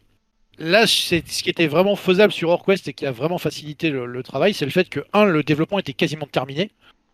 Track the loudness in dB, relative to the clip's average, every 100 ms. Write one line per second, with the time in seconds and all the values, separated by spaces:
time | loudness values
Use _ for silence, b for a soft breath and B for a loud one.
0 | _ _ _ _ _ _ 2 4 4 2
1 | 0 -2 -2 -6 -4 0 2 2 2 2
2 | 2 4 4 4 0 0 2 -2 -4 -8
3 | -8 -4 -4 -2 -4 -6 -12 -4 -4 -4
4 | -6 -10 -8 0 0 0 0 0 0 -6
5 | 0 2 4 2 0 0 0 -2 -6 -4
6 | -4 -4 -6 -4 -4 -4 -6 _ b _
7 | _